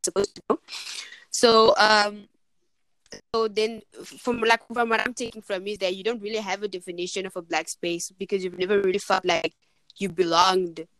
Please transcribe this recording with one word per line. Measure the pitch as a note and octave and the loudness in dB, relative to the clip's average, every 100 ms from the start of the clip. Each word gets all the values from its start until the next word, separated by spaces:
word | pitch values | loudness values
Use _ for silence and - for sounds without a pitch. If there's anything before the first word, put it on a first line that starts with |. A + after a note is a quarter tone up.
Supposed | - F#3+ - - | -2 -2 -4 -8
to | - | -4
go? | - - - - - - - _ | -4 -4 -12 -10 -12 -14 -18 _
So, | - A#3+ A3+ A3 - | 2 6 6 6 6
um, | G#3+ G#3+ G#3 G#3 - _ _ _ _ _ _ _ _ - _ | 6 6 2 -4 -20 _ _ _ _ _ _ _ _ -20 _
so | A3+ A3 | -2 0
then | G3+ A3 A3+ - - | 0 -2 -4 -16 -20
f-, | - C4+ | -18 -8
from, | - A#3+ | -4 0
like, | A3+ A3+ - | 4 2 2
from | A#3 A#3 | -2 2
what | A3 | 2
I'm | A#3 | 0
taking | A#3 A#3 A3 | -6 -10 -10
from | - F#3+ G3 | -8 -6 -4
is | G#3 | -2
that | F#3+ F#3+ | -2 -2
you | |
don't | G3 A#3+ | -4 -4
really | G3+ A3 | -6 -6
have | G3+ G3+ | -4 -4
a | G#3 | -6
definition | F3+ F#3 F3 F3+ G3 F#3+ | -8 -10 -8 -6 -6 -8
of | F#3 | -10
a | |
black | E3+ E3 E3 | -4 -4 -4
space | - F3 E3+ - | -6 -4 -4 -8
because | _ F#3+ G3 | _ -4 -4
you've | F#3 F3 | -4 -6
never | F#3 G#3 | 0 2
really | F#3+ G3 | 2 0
felt | - F#3+ - | 0 0 2
like | E3+ E4 _ _ _ _ - | 0 -2 _ _ _ _ -6
you | G3 | -6
belonged | E3+ F3 E3 F#3 F#3 F3+ E3 E3 | 0 2 4 4 4 -2 -8 -16